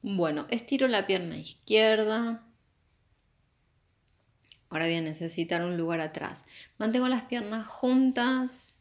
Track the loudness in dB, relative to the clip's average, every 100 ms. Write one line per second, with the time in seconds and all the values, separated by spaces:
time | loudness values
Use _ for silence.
0 | -4 0 0 -2 -4 -4 -2 2 4 2
1 | 2 0 -2 -8 -12 -16 2 6 6 4
2 | 2 0 -2 -4 -10 _ _ _ _ _
3 | _ _ _ _ _ _ _ _ _ _
4 | _ _ _ _ _ -20 _ -2 0 0
5 | -2 -4 -8 -4 -2 0 0 -2 -2 -2
6 | -4 -6 -10 -10 -20 -20 -20 _ 0 2
7 | 2 0 -2 -6 -4 -6 -8 -2 2 4
8 | 4 4 2 0 -2 -8 -20 _